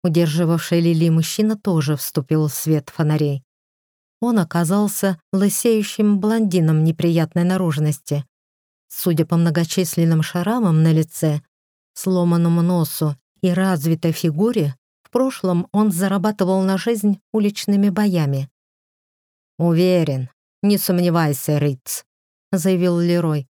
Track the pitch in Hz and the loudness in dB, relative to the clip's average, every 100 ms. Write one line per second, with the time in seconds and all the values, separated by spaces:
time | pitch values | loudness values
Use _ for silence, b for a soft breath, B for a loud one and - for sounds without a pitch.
0 | 180 165 165 156 165 165 - 170 170 165 | 0 0 0 0 0 0 0 0 2 2
1 | 165 160 160 - 214 214 208 165 139 147 | 2 2 0 -2 -2 -2 0 0 0 -2
2 | - - 135 156 151 - 156 151 - - | -4 -6 -2 0 0 -4 -2 -2 -2 -4
3 | 156 151 147 139 _ _ _ _ _ _ | 0 0 0 -4 _ _ _ _ _ _
4 | _ _ 233 233 160 170 165 202 208 - | _ _ 0 0 0 -2 0 0 0 -2
5 | 196 175 _ 190 202 - 240 220 208 - | -2 -4 _ 0 0 0 0 0 -2 0
6 | 208 202 214 226 214 180 160 156 156 160 | 2 2 0 0 0 2 2 4 2 2
7 | 170 165 160 175 175 185 175 147 151 147 | 0 0 0 0 0 0 -2 0 -2 -4
8 | - 143 139 _ _ _ _ _ _ - | -4 -6 -6 _ _ _ _ _ _ -6
9 | 185 165 165 170 170 156 165 - 170 - | -2 0 0 2 2 0 -2 -2 -2 0
10 | 165 160 156 175 180 240 202 160 160 160 | 2 2 0 -4 -2 0 2 4 4 2
11 | 160 - 156 151 _ _ _ _ _ - | 0 -2 -2 -2 _ _ _ _ _ -8
12 | 190 185 175 170 170 170 170 180 156 - | -2 0 2 2 2 2 2 0 -2 -2
13 | 156 143 _ _ 185 180 190 175 156 160 | -4 -4 _ _ -2 0 0 0 -2 0
14 | 165 160 165 151 220 226 143 135 _ _ | -2 -2 -4 0 0 0 -4 -6 _ _
15 | _ 254 262 - 185 175 175 202 214 170 | _ -2 -2 -2 -2 -2 -2 0 0 0
16 | 190 196 214 208 185 190 190 190 233 233 | -2 -2 -2 -2 -2 0 0 -2 -2 -2
17 | 208 196 _ 220 208 208 - 202 202 190 | -2 -2 _ -2 -2 -4 -2 0 2 0
18 | 208 175 143 139 139 _ _ _ _ _ | 0 0 0 -2 -6 _ _ _ _ _
19 | _ _ _ _ _ - 170 165 180 180 | _ _ _ _ _ -2 0 2 2 2
20 | 156 131 127 _ _ _ 202 202 - 175 | 0 -2 -6 _ _ _ 0 0 0 0
21 | 175 170 156 143 - 147 147 131 - - | 2 2 0 -2 -2 0 0 -2 -10 -12
22 | _ _ _ _ _ 190 185 180 180 175 | _ _ _ _ _ -2 0 2 2 2
23 | 175 175 170 151 131 | 2 2 0 -2 -6